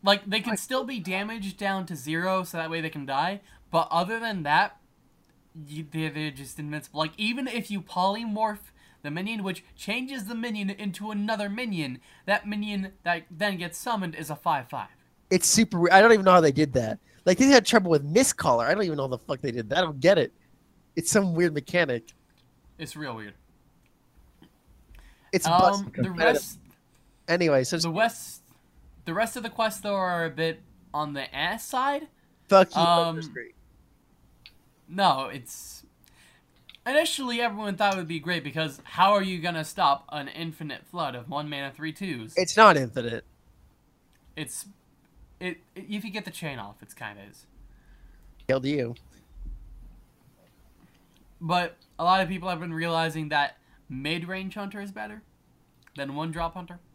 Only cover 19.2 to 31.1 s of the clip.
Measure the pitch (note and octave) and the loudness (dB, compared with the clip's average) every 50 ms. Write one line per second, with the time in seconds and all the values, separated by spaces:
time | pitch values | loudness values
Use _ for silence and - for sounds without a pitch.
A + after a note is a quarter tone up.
19.2 | - - D3 B2+ - C#3 A#2 B2 A2+ G#2 C3+ E3 F#3 D#3+ D3+ C3+ B2+ E3+ G3+ F3 | -4 -6 -6 -4 -4 -4 -4 -4 -4 -2 0 0 0 0 -2 2 4 4 6 6
20.2 | C3 - _ _ _ _ _ _ _ _ _ _ _ _ _ - E3 - - G#3+ | 4 0 _ _ _ _ _ _ _ _ _ _ _ _ _ -6 -4 2 2 2
21.2 | G3 F#3+ E3+ D#3+ F3 F3 D3+ D3 C#3+ - - F3 E3+ D3+ B2 A#2 A2+ - - _ | 2 2 2 2 2 2 2 -2 -8 -2 0 0 2 2 0 -4 -4 -10 -20 _
22.2 | _ _ _ _ _ _ _ _ _ - _ - D#3 D3+ - D#3 D3+ C#3 A#2 A2 | _ _ _ _ _ _ _ _ _ -20 _ -14 -14 -14 -12 -10 -10 -10 -10 -10
23.2 | G#2+ G2+ F#2+ _ _ _ _ _ _ _ _ _ _ _ _ _ _ _ _ _ | -12 -14 -16 _ _ _ _ _ _ _ _ _ _ _ _ _ _ _ _ _
24.2 | - _ _ _ - - _ _ _ _ - _ _ _ - - - - - _ | -20 _ _ _ -20 -20 _ _ _ _ -20 _ _ _ -20 -20 -20 -20 -20 _
25.2 | _ _ - F#3 - D#3+ E3 F3+ F#3 - G3+ G3+ G3 - - - - F#3+ F3+ E3 | _ _ -4 -2 0 2 2 4 4 4 2 2 -4 -8 -6 -4 -4 -4 -2 2
26.2 | E3 E3 D#3 D3 - - - - - - - _ _ _ _ _ _ _ _ _ | 2 4 4 2 0 -4 -16 -18 -20 -20 -20 _ _ _ _ _ _ _ _ _
27.2 | _ - E3+ F3+ F3+ D#3+ C#3+ C3+ B2+ - - E3 E3 E3+ D#3+ F#3 A3 A#3 A3+ - | _ -2 0 2 4 4 4 4 2 2 -2 -2 -2 -2 0 0 0 0 0 -6
28.2 | - - - - _ _ - _ _ _ _ - - - - - - - E3 G3 | -16 -16 -18 -20 _ _ -20 _ _ _ _ -20 -20 -20 -20 -18 -10 -8 -2 -2
29.2 | A3+ A3+ - B3+ A3 A3+ - - A3+ A3 G#3 G3+ - G#3 G3+ G3 F#3+ F3+ F3 E3+ | -2 -4 -4 -8 -10 -10 -4 -2 -2 -2 -2 -4 -6 -4 -2 -2 0 0 0 -2
30.2 | E3 D#3+ C#3+ C3 E3 E3 D#3+ D#3+ - _ - _ - - - D3 D3+ D3 | -2 -4 -2 -2 -2 -2 -2 -6 -12 _ -20 _ -20 -8 -4 -4 -4 -4